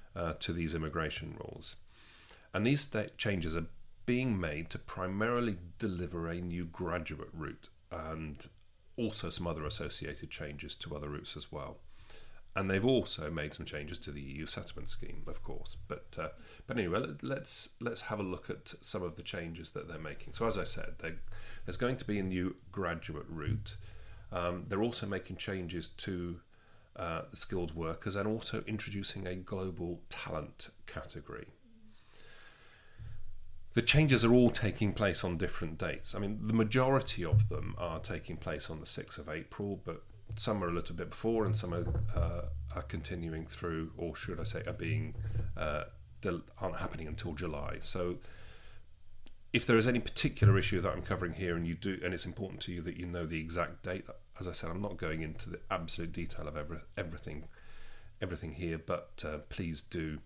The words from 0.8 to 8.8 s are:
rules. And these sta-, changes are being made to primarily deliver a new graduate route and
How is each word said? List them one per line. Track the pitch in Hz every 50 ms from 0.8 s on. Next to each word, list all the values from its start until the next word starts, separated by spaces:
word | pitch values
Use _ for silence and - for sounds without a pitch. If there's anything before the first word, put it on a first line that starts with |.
| 78 76 76 82 80 76 - - - - - -
rules. | - - - - - - - - - - - - - - - - - - - - - - -
And | - 104
these | 123 143 147
sta-, | - - - 110 104 - -
changes | - - 107 101 90 80 80 80
are | 85 82 - - - - - - - -
being | - 123 123 131 127 107 95
made | 87 78 73 78 82 -
to | - -
primarily | - - - 95 92 98 95 101 110 117 120 120 120 113 95 85 87 85 - -
deliver | 117 101 90 87 87 78 87 85 82 82
a | 85 87
new | 87 87 85 87 87
graduate | 82 82 - 92 82 85 87 82 - 85 73 - -
route | - 80 78 - - - - - - - - -
and | 85 85 80 80 80 80 80 76 71 67 - - - - - - - -